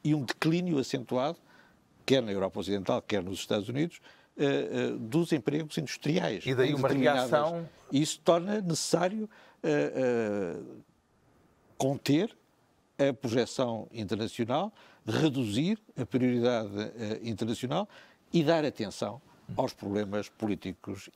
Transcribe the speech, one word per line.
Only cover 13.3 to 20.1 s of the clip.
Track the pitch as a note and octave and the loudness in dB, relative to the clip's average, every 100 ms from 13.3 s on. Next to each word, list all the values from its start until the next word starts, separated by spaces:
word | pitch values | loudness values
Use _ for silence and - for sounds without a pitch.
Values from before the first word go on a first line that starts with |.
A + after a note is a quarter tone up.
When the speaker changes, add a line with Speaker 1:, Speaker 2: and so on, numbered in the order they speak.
| A2 A2+ - B2 A2+ G#2 | 0 0 0 -2 -2 -8
Speaker 1:
internacional, | A#2 G2 A2 A2 - A2+ C3+ G3+ - - - | -8 -4 -4 -4 -4 -2 0 -2 -8 -20 -14
reduzir | - A#2 D#3 C3 A2+ G2+ E3 A3 - - | -4 2 2 2 0 0 0 -2 -6 -8
a | A#2 | -2
prioridade, | B2+ B2+ B2 A#2+ A#2+ G#2+ G2+ G#2+ A#2 | 2 2 4 2 0 -2 -6 -6 -6
eh, | G#2+ A2 | -6 -6
internacional | A#2 G#2 A2+ A2+ B2 D#3 G#3 - - _ _ | -6 -4 -4 -4 -2 -2 -4 -10 -20 _ _
e | F3 | 2
dar | D3+ E3 | 4 4
atenção | C#3 - G#2 - G#2+ A#2+ - - - A2 | 2 -2 -8 -4 -6 -6 -18 -20 -10 -4
aos | B2+ | -4
problemas | - G2+ G2+ G#2 | -4 -4 -2 -2